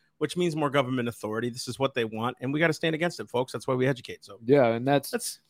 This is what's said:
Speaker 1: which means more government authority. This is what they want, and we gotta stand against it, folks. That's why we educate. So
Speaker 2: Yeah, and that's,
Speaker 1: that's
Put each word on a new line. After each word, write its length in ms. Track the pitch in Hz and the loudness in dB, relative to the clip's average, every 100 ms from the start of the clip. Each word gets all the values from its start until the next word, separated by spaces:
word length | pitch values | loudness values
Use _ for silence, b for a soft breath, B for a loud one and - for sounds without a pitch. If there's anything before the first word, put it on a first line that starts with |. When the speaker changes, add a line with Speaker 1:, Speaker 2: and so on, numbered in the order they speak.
| _ _ | _ _
Speaker 1:
which 180 | 147 175 | -4 0
means 180 | 175 | 0
more 160 | 156 143 | 2 2
government 380 | 135 127 127 120 | 2 2 0 -2
authority. 420 | 113 104 107 120 | -4 -6 -4 -4
This 160 | 120 - | -6 -8
is 120 | 117 | -4
what 140 | 135 | -2
they 100 | 127 | 0
want, 320 | 113 110 117 123 | -4 -2 -6 -4
and 120 | 127 | -4
we 80 | 147 | 0
gotta 120 | 165 | 0
stand 200 | 151 170 | 2 -2
against 240 | 156 170 - | 0 -2 -4
it, 80 | - | -4
folks. 220 | 120 127 | -2 -2
That's 140 | 120 - | -4 -2
why 80 | |
we 120 | 127 127 | 2 2
educate. 360 | 123 - 87 | 0 -6 -14
So 140 | - 101 | -14 -12
Speaker 2:
Yeah, 220 | 117 143 120 | 4 6 6
and 180 | 113 127 | 4 2
that's, 240 | 143 - | 2 2
Speaker 1:
that's 300 | 240 - - _ | -6 -6 -10 _